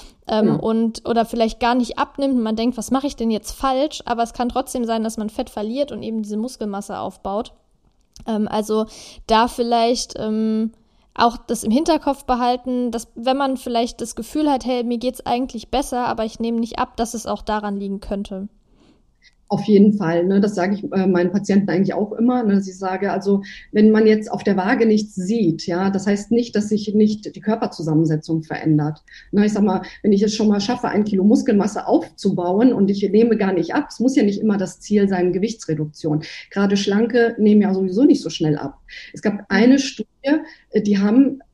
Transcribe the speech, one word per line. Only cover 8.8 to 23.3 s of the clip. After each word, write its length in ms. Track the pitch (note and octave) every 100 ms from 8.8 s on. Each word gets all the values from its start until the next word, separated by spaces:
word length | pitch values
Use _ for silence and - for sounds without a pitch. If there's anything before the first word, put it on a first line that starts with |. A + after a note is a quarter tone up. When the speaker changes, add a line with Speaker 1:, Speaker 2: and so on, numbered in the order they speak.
| A3 - - - -
Speaker 1:
da 220 | A3 B3
vielleicht, 680 | - A#3 A#3 A3+ A#3+ - -
ähm, 520 | A3 G#3+ A3 A3 A3 - _ _ _ -
auch 200 | A#3 A#3
das 260 | - A#3+
im 80 | A3+
Hinterkopf 540 | A#3+ E4 D#4 D4 C4+ -
behalten, 680 | B3 B3 B3 B3+ B3 B3
dass 160 | A3+ - -
wenn 220 | A#3+ C4+
man 180 | C#4 C4
vielleicht 460 | - A3+ A#3 -
das 160 | A#3 -
Gefühl 320 | A3 D4+ D4+
hat, 160 | C4 A#3
„Hey, 180 | B3
mir 140 | A#3 A#3+
geht's 280 | B3 B3+ -
eigentlich 440 | A#3+ C4 A3 -
besser, 380 | B3 C#4 B3 A#3+
aber 180 | A3+ A3
ich 160 | -
nehme 180 | A3+ A#3
nicht 180 | A3+ -
ab“, 200 | - -
dass 160 | A3+
es 120 | A3+ -
auch 160 | G#3
daran 360 | - G#3+ G#3 G3
liegen 240 | G3+ G3
könnte. 480 | - G3+ G3+ F#3+ G3+ - _ _ _ _ _ _ _ _ _
Speaker 2:
Auf 160 | G3+ G#3
jeden 280 | G3+ G#3
Fall, 320 | G#3+ E3 E3+ F3+
ne, 160 | G3
das 140 | G#3 F#3
sage 180 | F#3
ich, 180 | G3+ -
äh, 140 | G3 F#3+
meinen 260 | F3 F3+
Patienten 380 | G3 G3 G3 G3
eigentlich 240 | E3+ F#3
auch 180 | - G#3
immer, 300 | - A#3+ B3
ne, 120 | A3 G3
dass 120 | F#3+
ich 120 | F#3
sage, 320 | F#3+ F#3+ G3
also 320 | F3+ G3